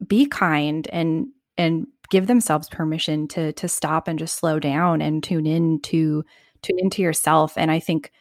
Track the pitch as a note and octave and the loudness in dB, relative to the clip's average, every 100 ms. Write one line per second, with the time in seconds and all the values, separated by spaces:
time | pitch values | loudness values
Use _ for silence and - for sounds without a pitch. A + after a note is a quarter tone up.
0 | G3 G#3 C#4+ - F3+ D3+ D3 D#3 D3+ E3+ | 0 2 2 2 0 2 0 -2 -4 -2
1 | E3 D#3+ C#4 - _ - E3 E3 F3 _ | 0 0 -4 -10 _ -2 0 0 -4 _
2 | - F#3+ F#3+ B3 A3 D3+ D3 - D#3 D#3 | 0 0 4 2 4 0 -2 -6 -4 -2
3 | - D3+ D3+ - D#3 D3+ F3 - D3+ D#3+ | -2 -2 -2 -4 -4 -4 -6 -4 -2 -2
4 | - D#3+ D#3+ - E3 D#3 C#3+ C#3+ F3+ D#3+ | -2 -4 -4 -2 0 0 0 2 2 2
5 | D3+ D#3 - E3 D#3 D#3+ E3 D#3 - E3 | 0 -2 -2 0 2 2 2 0 0 0
6 | D#3 D3+ - _ _ _ - F3+ F#3 - | 2 0 -4 _ _ _ -4 0 0 0
7 | F3 D3+ - D#3 D#3 - D#3+ D#3+ - D#3+ | 0 0 2 4 2 0 0 0 0 -4
8 | - _ | -4 _